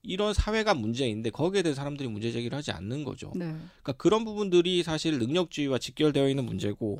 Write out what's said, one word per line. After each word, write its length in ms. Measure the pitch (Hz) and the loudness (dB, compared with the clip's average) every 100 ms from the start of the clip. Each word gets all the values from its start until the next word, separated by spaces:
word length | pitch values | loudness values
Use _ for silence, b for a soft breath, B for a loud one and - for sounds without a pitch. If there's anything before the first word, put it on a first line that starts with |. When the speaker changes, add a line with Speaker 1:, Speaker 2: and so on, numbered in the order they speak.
Speaker 1:
이런 320 | - 185 208 | -6 -2 0
사회가 400 | 196 - 220 214 | 0 0 0 2
문제인데 560 | 160 107 120 127 107 113 | 2 0 0 0 0 -4
거기에 320 | - 165 196 | 0 0 2
대해 100 | 170 | 0
사람들이 340 | 135 143 143 131 | -2 -6 -6 -6
문제 240 | 104 113 | -4 -4
제기를 260 | 117 120 135 | -2 -4 -6
하지 140 | - | -6
않는 320 | 80 95 135 | -6 -6 -6
거죠. 260 | 151 - - 185 | -6 -10 -8 -6
Speaker 2:
네. 100 | 170 | -6
Speaker 1:
그러니까 460 | 160 165 - - | -8 -12 -10 -8
그런 320 | 131 170 220 | 2 4 4
부분들이 580 | 220 208 202 175 175 180 | 0 -4 4 4 4 2
사실 360 | 170 156 165 147 | 0 0 0 0
능력주의와 580 | 113 175 170 - 143 123 | 2 0 0 -2 0 0
직결되어 500 | - - 151 139 139 | -2 2 4 4 4
있는 160 | 139 | 2
문제고 540 | 117 98 104 104 110 | -2 -2 -2 -2 -4